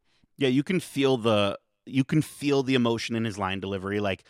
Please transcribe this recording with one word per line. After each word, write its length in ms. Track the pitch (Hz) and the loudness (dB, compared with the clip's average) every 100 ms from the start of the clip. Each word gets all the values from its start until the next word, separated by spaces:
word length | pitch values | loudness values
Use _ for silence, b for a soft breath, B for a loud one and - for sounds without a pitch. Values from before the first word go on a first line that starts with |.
| _ _ _ - | _ _ _ -2
Yeah, 100 | 135 | 2
you 160 | 127 | 2
can 160 | - 180 | 2 -2
feel 380 | - 139 135 127 | -2 0 2 2
the, 420 | 113 104 101 - _ _ - | 2 2 2 -2 _ _ -4
you 200 | 131 135 | -2 2
can 160 | 160 | 0
feel 420 | - - 143 139 | 0 -4 0 0
the 120 | 127 131 | 2 2
emotion 380 | 120 117 - | 2 0 -4
in 120 | 113 113 | -4 -4
his 120 | 98 | -4
line 220 | 95 95 | -4 -4
delivery. 400 | 98 98 95 104 | -6 -6 -4 -2
Like, 240 | 101 92 | -2 -4